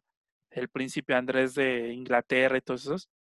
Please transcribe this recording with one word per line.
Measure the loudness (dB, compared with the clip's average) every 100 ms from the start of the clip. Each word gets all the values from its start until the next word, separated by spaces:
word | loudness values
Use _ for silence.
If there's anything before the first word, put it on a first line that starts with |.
| _ _ _ _ _
el | -8 -6
príncipe | -4 -6 -4 0 0
Andrés | 2 2 2 2
de | 0 0 -4
Inglaterra | -6 0 0 2 2 4 2
y |
todos | -2 -6
esos, | -4 -8 -8 _